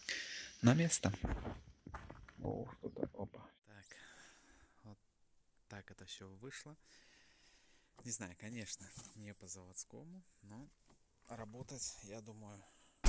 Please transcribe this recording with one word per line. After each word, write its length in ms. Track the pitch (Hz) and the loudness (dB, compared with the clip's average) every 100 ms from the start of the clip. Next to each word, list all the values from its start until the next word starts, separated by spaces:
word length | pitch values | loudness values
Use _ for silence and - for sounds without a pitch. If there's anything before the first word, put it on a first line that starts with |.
| - - - - - - | -2 -2 -2 -4 -8 8
на 120 | 117 | 12
место. 380 | 147 170 - 101 101 - - - - - - - - - - - - | 12 10 8 6 4 4 2 0 -6 -10 -16 -10 -10 -8 -14 -14 -2
О, 240 | - - - - | 0 2 0 -4
что-то, 320 | - - - - | -6 0 -2 0
опа. 320 | 98 - - - - | -6 -6 -16 -20 -20
Так, 200 | 104 98 - - - - - - - - - | -18 -16 -14 -14 -16 -16 -18 -20 -20 -20 -20
вот 140 | 107 104 - _ - - - - - | -18 -18 -20 _ -20 -20 -20 -20 -12
так 240 | 101 - | -10 -10
это 140 | 95 92 | -12 -10
все 240 | - 95 95 | -8 -10 -10
вышло. 360 | 123 - 151 156 - - - - - - - - - - - - 123 | -10 -8 -10 -14 -18 -20 -20 -20 -20 -20 -20 -20 -20 -20 -20 -12 -4
Не 60 | |
знаю, 240 | 113 95 90 | -4 -4 -6
конечно, 480 | 107 117 104 - 92 - - 107 | -6 -6 -6 -6 -8 -10 -10 -10
не 180 | 104 | -10
по 140 | 101 95 | -10 -10
заводскому, 760 | 95 90 92 - 113 151 185 175 - | -10 -8 -8 -8 -10 -12 -14 -16 -18
но 280 | 101 107 147 - - - - _ - | -14 -12 -12 -16 -20 -20 -20 _ -8
работать, 680 | 117 110 113 127 135 - - | -6 -6 -8 -6 -2 -2 -4
я 180 | 104 110 | -6 -8
думаю, 420 | 107 107 107 101 95 - - - | -8 -10 -10 -10 -14 -20 -20 12